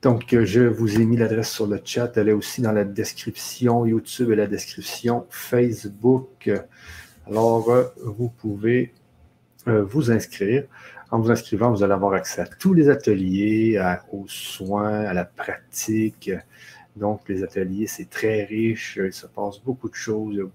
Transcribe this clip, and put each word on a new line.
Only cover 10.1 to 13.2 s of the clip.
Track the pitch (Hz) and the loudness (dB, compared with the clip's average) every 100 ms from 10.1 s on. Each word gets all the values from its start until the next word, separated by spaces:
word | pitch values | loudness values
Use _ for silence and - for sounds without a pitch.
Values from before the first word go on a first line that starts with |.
inscrire. | 113 - - 98 127 143 - - - - | 0 0 -4 0 0 -2 -18 -20 -20 -4
En | 117 | 0
vous | 113 | 2
inscrivant, | 113 - 101 120 | 2 0 0 2
vous | 107 | 4
allez | 98 | 2
avoir | 98 98 | 4 2
accès | 95 - - | 0 -2 -8
à | 87 | -8
tous | - 190 | -2 2
les | 180 143 | 6 6
ateliers, | 135 - 101 | 4 2 0